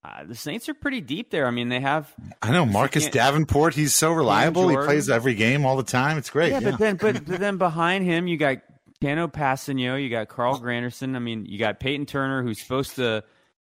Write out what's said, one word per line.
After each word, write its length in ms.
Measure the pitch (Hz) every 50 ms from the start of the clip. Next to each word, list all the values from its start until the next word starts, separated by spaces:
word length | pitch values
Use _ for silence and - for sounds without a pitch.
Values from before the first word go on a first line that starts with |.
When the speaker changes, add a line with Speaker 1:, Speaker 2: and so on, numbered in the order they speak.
| -
Speaker 1:
Uh, 200 | - - - 73
the 100 | 87 117
Saints 340 | - - 294 - 233 - 320
are 60 | 285
pretty 260 | - - 285 269 233
deep 300 | 147 107 147 190 - -
there. 160 | 196 160 135
I 40 | 123
mean, 180 | 120 120 120 120
they 120 | 123 127
have 320 | 135 135 147 160 147 - - - - - - -
Speaker 2:
I 80 | - 107
know, 140 | 147 180 151
Speaker 1:
Cam 80 | 110
Speaker 2:
Marcus 360 | 98 104 135 139 - 156 151 147
Davenport, 680 | - 120 120 139 139 156 156 - - 143 156 165 -
he's 200 | 151 151 135 -
so 180 | - 156 160
reliable. 560 | 165 160 139 110 101 110 131 160 160 175 185 180
He 60 | 139
Speaker 1:
Jordan. 140 | 135 143 147
Speaker 2:
plays 200 | 147 151 - 135
every 260 | 123 117 117 135 117
game 300 | 101 110 117 135 143 143
all 120 | 131 135
the 60 | 135
time. 360 | 120 - - 123 131 147 160 151
It's 120 | - -
great, 200 | - 143 170 175
Speaker 1:
Yeah, 80 | 269 262
Speaker 2:
yeah. 100 | 226 208
Speaker 1:
but 60 | 139 151
then, 180 | 214 214 196
but, 280 | 160 208 214 208 202 147
but 160 | 156 185 175
then 160 | 196 202 196 175
behind 460 | 185 175 156 170 165 175 185 196 185
him, 220 | 180 165 165 180
you 100 | 180 170
got 220 | 143 151 139 131 - _ _ - _ _ _ _ -
Tanoh 280 | 151 139 147 160 170 151
Kpassagnon, 720 | - 156 147 131 131 135 - 143 139 131 127 123 131 139
you 80 | 139 123
got 180 | 117 113 107 -
Carl 300 | - - 120 123 139 127
Granderson. 560 | 117 123 120 120 123 123 120 - 135 131 131
I 20 | 123
mean, 260 | 120 117 113 110 98
you 120 | - 104 101
got 220 | 113 107 101 -
Peyton 260 | - 139 147 143 143
Turner, 360 | - - 139 135 135 135 131
who's 180 | 123 120 107 -
supposed 360 | - - 127 135 131 - -
to 280 | 131 127 117 110 107 - _ _ _ _ _ _ _ _ _ _